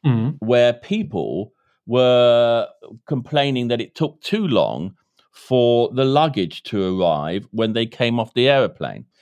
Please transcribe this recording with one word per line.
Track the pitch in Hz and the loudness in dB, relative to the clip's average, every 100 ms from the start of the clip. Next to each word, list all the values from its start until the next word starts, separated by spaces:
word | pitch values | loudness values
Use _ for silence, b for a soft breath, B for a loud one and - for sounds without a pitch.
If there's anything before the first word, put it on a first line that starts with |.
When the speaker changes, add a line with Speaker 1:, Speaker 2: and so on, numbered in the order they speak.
| 151 | 0
Speaker 1:
Mm-hmm. | 117 120 - 110 | 0 -2 -4 0
Speaker 2:
where | 120 120 | 2 2
people | 120 - 214 165 90 58 73 110 _ _ _ - | 0 -4 -6 -4 -6 -4 -6 -8 _ _ _ -2
were | 123 127 123 123 117 117 117 - - - 113 - | 2 4 6 6 4 4 0 -2 -10 -20 -20 -8
complaining | 139 127 151 139 127 120 | -6 -2 -2 0 0 -2
that | 117 | -4
it | 107 - | -4 -6
took | 151 - | -6 -6
too | - 214 196 | -6 -2 0
long | 104 60 60 90 - _ _ _ | 2 2 -2 -8 -12 _ _ _
for | _ - 127 120 120 117 | _ -2 2 4 2 2
the | 127 | 0
luggage | 135 143 160 127 87 - | 0 2 0 -2 -6 -8
to | - 104 92 92 | -8 -4 -2 0
arrive | 87 76 76 95 - | 0 0 -4 -8 -8
when | 107 113 | -4 -2
they | 110 113 | -2 -4
came | - 120 117 | -2 -2 -2
off | 113 | -2
the | 123 127 | 0 2
airplane. | 139 107 - 69 50 - b | 2 0 -4 -10 -10 -18 b